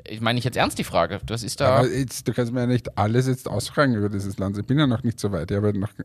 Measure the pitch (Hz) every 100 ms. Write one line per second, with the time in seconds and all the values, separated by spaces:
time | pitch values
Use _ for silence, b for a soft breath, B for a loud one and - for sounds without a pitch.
0 | - 110 113 120 120 - 180 - - 90
1 | 85 98 - 113 - - 135 135 131 135
2 | 127 - - 120 120 123 123 123 - -
3 | 101 120 131 131 - 104 - - 139 110
4 | 101 101 98 95 98 101 - 139 143 113
5 | 120 - 104 92 95 101 104 101 95 -